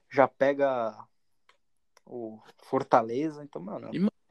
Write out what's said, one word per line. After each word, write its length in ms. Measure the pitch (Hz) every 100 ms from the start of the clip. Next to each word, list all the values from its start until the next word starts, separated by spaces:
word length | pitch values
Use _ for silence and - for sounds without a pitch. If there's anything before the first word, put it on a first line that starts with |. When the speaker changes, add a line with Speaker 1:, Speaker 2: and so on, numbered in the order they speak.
| _
Speaker 1:
já 160 | 135 131
pega 720 | - 135 143 139 123 113 107 - _ _ _ _ _ _ _ _ _ -
o 340 | 123 113 110 - _
Fortaleza, 800 | - 131 127 131 113 123 160 147
então, 200 | 143 -
mano. 280 | 185 139 110
Speaker 2:
Ima-, 180 | 160 202 - _